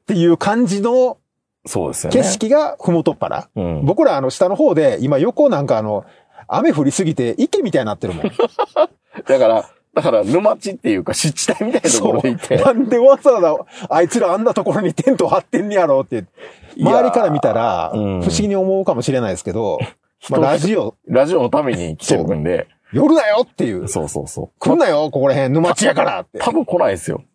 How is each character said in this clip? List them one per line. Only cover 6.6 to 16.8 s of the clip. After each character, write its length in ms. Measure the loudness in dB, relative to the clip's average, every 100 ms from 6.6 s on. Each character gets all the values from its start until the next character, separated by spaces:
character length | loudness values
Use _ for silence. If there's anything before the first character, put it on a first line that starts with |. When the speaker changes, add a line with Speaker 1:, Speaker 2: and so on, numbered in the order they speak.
| 0
Speaker 1:
降 100 | 2
り 80 | 0
す 120 | 0 -2
ぎ 100 | -2
て 200 | -2 -2
池 240 | -2 0
み 100 | 0
た 80 | -2
い 20 |
に 20 | -2
な 80 |
っ 40 | -4
て 100 | -6
る 60 |
も 100 | -6
ん。 20 | -6
Speaker 2:
<laughs> 960 | -2 -4 -2 -4 -2 -2 _ _ -12 -2
だ 120 | 2
か 80 | 4
ら、 220 | 2 -2 _ _ -4
だ 60 |
か 100 | 0
ら 120 | 0 2
沼 320 | 2 2 0
地 140 | -6
っ 60 | -6
て 140 | -4
い 40 | -2
う 80 | -4
か 80 |
湿 180 | -4 -4
地 200 | -2 -4
帯 140 | -2 -2
み 40 |
た 80 | 0
い 20 |
な 80 | 0
と 140 | 0
こ 80 | 0
ろ 100 | 0
に 140 | 0 -4
行 80 |
っ 40 | -2
て。 100 | 2
Speaker 1:
そ 140 | 4
う。 20 | 2
な 40 |
ん 100 | 2
で 100 | 4
わ 180 | 6 6
ざ 140 | 4
わ 100 | 4
ざ 240 | 2 0 -6 -14 -2
あ 120 | 0
い 80 | 2
つ 100 | 0
ら 140 | 0
あ 40 | 0
ん 60 |
な 100 | 0
と 100 | 0 -2
こ 80 |
ろ 80 | -2
に 120 | -2
テ 160 | 0 2
ン 80 | 2
ト 100 | 2
張 120 | 0
っ 60 | -2
て 160 | -4
ん 80 | -2
ね 60 | 0
や 120 | 2
ろ 140 | 2
っ 40 | 0
て、 200 | -6 -8 _ -20 -20 -20
Speaker 2:
い 80 | -2